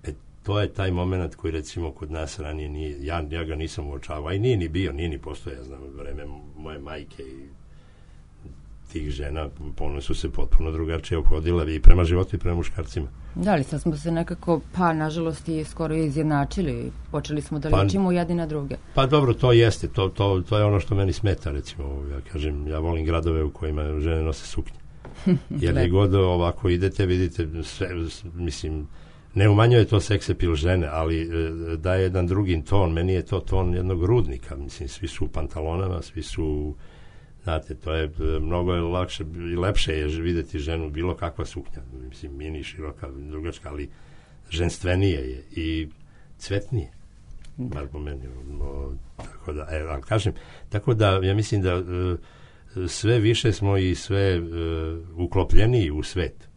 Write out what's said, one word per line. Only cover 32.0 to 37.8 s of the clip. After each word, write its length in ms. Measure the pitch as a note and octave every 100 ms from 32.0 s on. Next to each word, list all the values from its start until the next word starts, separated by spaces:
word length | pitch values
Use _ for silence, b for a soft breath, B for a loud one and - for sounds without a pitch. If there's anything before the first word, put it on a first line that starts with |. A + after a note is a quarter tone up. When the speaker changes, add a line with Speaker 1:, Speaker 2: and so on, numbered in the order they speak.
Speaker 1:
jedan 240 | F#2 F#2 F2
drugi 360 | F#2+ G2 E2
ton. 300 | - G2+ F2+
Meni 200 | E2 F#2
je 120 | F2+ -
to 140 | F#2+
ton 340 | - F#2+ F#2
jednog 300 | F2+ F2+ F#2 F2+
rudnika, 500 | A#2+ - A#1+ - C#2
mislim, 340 | C#2+ - C#2+
svi 180 | - D#2
su 180 | - D2+
u 40 |
pantalonama, 720 | - D2 - D#2 E2+ F#2+ F2+
svi 220 | D#2+ -
su, 520 | - - D#2+ D2 D2 D2 B B B B B -
znate, 320 | - D#2 -
to 180 | -